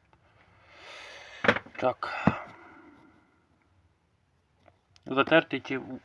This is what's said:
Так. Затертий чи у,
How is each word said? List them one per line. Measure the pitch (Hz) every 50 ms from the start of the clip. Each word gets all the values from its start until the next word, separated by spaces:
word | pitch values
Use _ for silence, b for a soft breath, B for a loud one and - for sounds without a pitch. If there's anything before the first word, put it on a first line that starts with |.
| _ _ _ _ _ _ B B B B B B B B B B B B B B B B B B B B B B B B - - - - -
Так. | - 127 127 - - - - B B B B B B B B B B - - - - - - - - - - _ _ _ _ _ _ _ _ _ _ _ _ _ _ _ _ _ _ _ _ _ _ _ _ _ _ _ _ _ _ _ - _ _ _ _ _ - -
Затертий | 143 131 139 135 - 156 165 - - 143 127
чи | - - 135 127
у, | 104 101 127 117